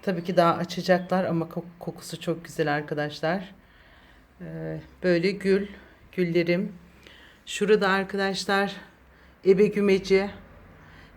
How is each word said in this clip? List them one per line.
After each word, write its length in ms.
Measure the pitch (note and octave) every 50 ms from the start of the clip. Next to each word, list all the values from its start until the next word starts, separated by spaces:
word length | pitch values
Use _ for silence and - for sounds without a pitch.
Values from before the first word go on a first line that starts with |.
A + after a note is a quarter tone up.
Tabii 220 | - - F#3+ E3+ E3+
ki 140 | F#3 F#3+ F3+
daha 160 | F3 E3+ E3
açacaklar 680 | - F3 - - - F3 - F#3 F3+ F3+ F3+ F3+ F#3 F#3
ama 220 | - E3+ E3 D#3+
ko-, 180 | E3 - F3+ E3 - - -
kokusu 400 | - - D#3+ - - - - D#3+
çok 260 | - - E3 D#3+ E3+
güzel 300 | - - - E3 D3+ C#3+
arkadaşlar. 800 | D3 D3+ D3+ D#3+ D3 D3 D3 D3 - - D#3+ E3+ G3 F#3 F#3 - - - - - - - - - - - - - - - _ _ _
Ee, 380 | F3+ D#3+ D#3+ E3 D#3+ D#3+ D#3+ D#3 D#3 - - - -
böyle 280 | F#3 F3+ E3+ E3+ F#3+
gül, 360 | G3 F#3+ - F#3+ F#3+ G3+ G3+ G3+ - - - - - - - -
güllerim. 640 | - - F3+ E3+ E3 F3 E3+ E3+ F3 F3 G#3 G#3 - - - - - - - - - - - - - - _
Şurada 440 | - - - G#3 G3+ G#3+ G#3+ G3+ F#3+
arkadaşlar 880 | F#3+ G3 G3 F#3 - G3 G3 G3 F#3+ F#3 - - G3+ G3 G3+ F#3+ F#3+ - - - - - - - - - - - - _ -
ebe 220 | F3+ G3 F3+ G#3+ G#3
gümeci. 600 | G#3 G3+ G3+ G3+ F#3+ F#3+ F#3+ - F#3+ F#3+ G3 G3+ - - - - - - - - - - - - - - - - -